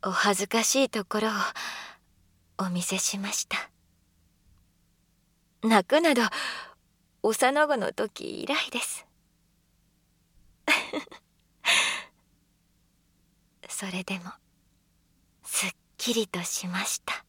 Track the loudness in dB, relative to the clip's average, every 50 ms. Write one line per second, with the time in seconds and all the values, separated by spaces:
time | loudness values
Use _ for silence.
0 | -4 -2 -2 2 4 4 4 2 0 0 2 2 2 4 4 4 4 2 2 -4
1 | -6 _ -2 0 0 0 0 0 -2 -4 -4 -6 -10 -10 -10 -12 -14 -16 -18 _
2 | _ _ _ _ _ _ _ _ _ _ _ _ -6 -2 -2 -2 -2 -2 -2 -2
3 | -2 -2 -2 -2 -4 -4 -4 -4 -4 _ -4 -6 -6 -8 _ _ _ _ _ _
4 | _ _ _ _ _ _ _ _ _ _ _ _ _ _ _ _ _ _ _ _
5 | _ _ _ _ _ _ _ _ _ _ _ _ 2 6 6 6 6 _ 4 6
6 | 6 6 4 4 2 0 0 -4 -6 -6 -8 -10 -12 -16 -20 _ _ _ _ _
7 | _ _ _ _ _ 0 2 4 4 4 6 6 4 4 4 0 0 -2 -2 -4
8 | -4 -4 _ -8 -10 -8 -8 -8 -4 -2 -2 -2 -2 -2 -4 -6 -4 -4 -8 -10
9 | -12 _ _ _ _ _ _ _ _ _ _ _ _ _ _ _ _ _ _ _
10 | _ _ _ _ _ _ _ -20 _ -20 _ _ _ 0 0 0 0 -4 -8 -8
11 | -8 -10 -20 -20 _ _ _ _ _ _ _ _ _ 2 4 4 4 2 -2 -6
12 | -8 -12 _ _ _ _ _ _ _ _ _ _ _ _ _ _ _ _ _ _
13 | _ _ _ _ _ _ _ _ _ _ _ _ -16 -12 -10 -8 -8 -6 -6 -6
14 | -6 -4 -6 -6 -6 -12 -16 -16 _ _ _ _ _ _ _ _ _ _ _ _
15 | _ _ _ _ _ _ _ _ _ -6 -4 -2 -2 -2 -4 _ _ _ _ _
16 | -2 0 0 0 0 -2 -4 -8 -6 -4 -6 -6 -6 -4 -4 -4 -2 -2 -4 -6
17 | _ -8 -8 -8 -10